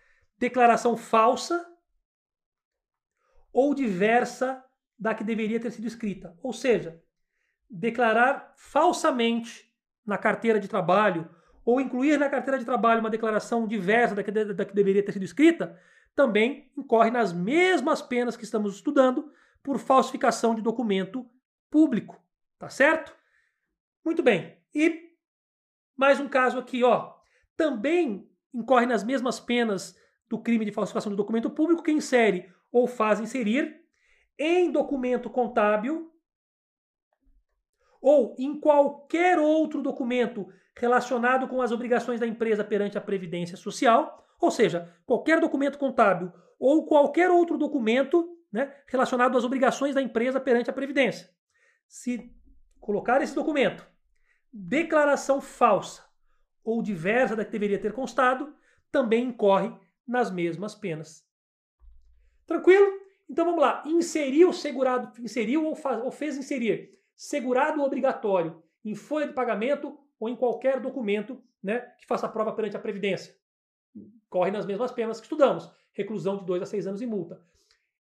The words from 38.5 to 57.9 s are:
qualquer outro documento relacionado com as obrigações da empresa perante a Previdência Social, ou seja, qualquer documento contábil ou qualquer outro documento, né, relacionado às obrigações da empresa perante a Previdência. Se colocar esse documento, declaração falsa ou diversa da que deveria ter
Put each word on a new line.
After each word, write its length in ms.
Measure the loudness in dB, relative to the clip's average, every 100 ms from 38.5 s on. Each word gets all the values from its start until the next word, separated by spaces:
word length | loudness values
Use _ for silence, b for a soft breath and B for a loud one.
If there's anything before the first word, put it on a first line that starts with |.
| -2
qualquer 800 | 2 4 4 0 -6 0 2 4
outro 440 | 4 2 0 -4
documento 640 | -6 -6 -4 -2 -2 -4 -12 B B -4
relacionado 720 | 0 2 0 -2 2 0 0
com 140 | -2
as 120 | -2
obrigações 480 | -2 0 0 0 -4
da 60 | -4
empresa 380 | -2 -2 0
perante 320 | 0 -2 -2 -4
a 40 |
Previdência 560 | -6 -6 -4 -8 -8 -10
Social, 680 | -10 0 4 4 2 -8 _ -2
ou 100 | 0
seja, 440 | 2 2 2 -8 _
qualquer 340 | -2 -2 2 2
documento 380 | 2 0 -2 -2
contábil 540 | -2 4 4 2 -4 b b b
ou 280 | 2 4 4
qualquer 440 | 4 4 4 4
outro 280 | 4 4 0
documento, 800 | -2 0 0 2 2 0 0 -10 _
né, 240 | -6 -6 B -6
relacionado 500 | -2 0 2 2 2
às 80 |
obrigações 500 | 0 2 0 0 -2
da 60 | -2
empresa 400 | -2 -2 -2 -2
perante 300 | 0 0 0
a 20 |
Previdência. 560 | -6 -4 0 0 -2 -14 _ _ _ _ _ _
Se 460 | -12 -8 -8 -10 -20 _ _ _ _
colocar 420 | -6 -4 0 0
esse 140 | 0
documento, 520 | -2 -2 0 0 -2 -20 _ _ _ _ _ _
declaração 880 | -16 -4 -4 0 2 4 2 0 -2
falsa 680 | -2 2 4 2 -2 -18 _ _ _ _ _ _
ou 160 | -4 -4
diversa 560 | -4 -4 -2 0 0 -2
da 80 |
que 60 | -6
deveria 280 | -4 -2 -2
ter 140 | -4